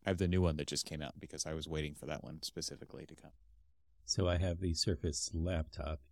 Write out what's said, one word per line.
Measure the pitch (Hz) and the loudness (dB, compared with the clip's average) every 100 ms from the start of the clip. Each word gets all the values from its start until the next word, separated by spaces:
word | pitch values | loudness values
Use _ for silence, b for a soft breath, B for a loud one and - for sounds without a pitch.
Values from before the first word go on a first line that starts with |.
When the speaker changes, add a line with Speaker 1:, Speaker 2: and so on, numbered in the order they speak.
| 98 | 0
Speaker 1:
I | |
have | 90 | 2
the | 90 | 4
new | 92 | 6
one | 87 76 | 6 4
that | 73 | -2
just | 71 - | -2 -2
came | 76 | -6
out | 73 - | -6 -8
because | - 76 78 | -10 -6 -4
I | |
was | 80 85 | -4 -2
waiting | 78 76 | -2 -2
for | 73 71 | -4 -6
that | 76 | -6
one | 67 78 | -6 -10
specifically | - 82 - - - - - | -8 -6 -6 -8 -12 -14 -14
to | - | -16
come. | - - - - _ _ _ _ - | -18 -20 -20 -20 _ _ _ _ -2
Speaker 2:
So | - 90 | 2 4
I | 87 | 6
have | 92 85 | 4 2
the | 92 | 2
Surface | 82 107 80 80 - - | 2 2 2 0 0 -2
laptop. | 82 87 82 78 - 78 76 - | 0 2 2 0 -4 -4 -4 -6